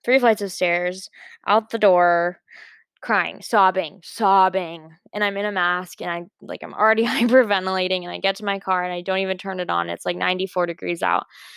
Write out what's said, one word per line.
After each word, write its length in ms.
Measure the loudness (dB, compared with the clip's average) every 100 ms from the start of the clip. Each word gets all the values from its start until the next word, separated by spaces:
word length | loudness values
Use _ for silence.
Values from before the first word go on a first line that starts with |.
three 140 | 2 4
flights 240 | 4 2
of 100 | -4
stairs, 580 | -4 -2 -2 -4 -8 -16 _ -20 -10 0
out 240 | 0 0
the 80 | 2
door, 600 | 4 6 4 4 0 -6 _ -20 -20 _ _ _
crying, 400 | -2 -2 -2 -8
sobbing, 580 | 0 4 4 2 -6 -12
sobbing. 840 | -18 -2 4 6 4 2 -6 -12 -18 -20 _
And 120 | -4
I'm 120 | -4 -2
in 100 | -4
a 60 |
mask 480 | 0 0 0 -6 -10
and 100 | -8
I, 140 | -8 -10 _
like, 220 | -14 -12
I'm 120 | -12
already 300 | 0 2 4
<laughs> 20 | 0
hyperventilating, 960 | 0 4 4 4 0 0 -2 -2 -2
and 80 | -4
I 80 | -4
get 180 | -4 -2
to 80 |
my 140 | -6 -6
car 260 | -2 -2
and 80 | -2
I 100 | -6
don't 160 | -4 -2
even 200 | -2 -4
turn 220 | -6 -6
it 100 | -2
on. 200 | -2 -2
It's, 160 | -4 -6
like, 100 | -4
ninety-four 500 | -2 -2 -4 -2 -4
degrees 360 | -4 -6 -2
out. 240 | 0 0 -2 -20 -20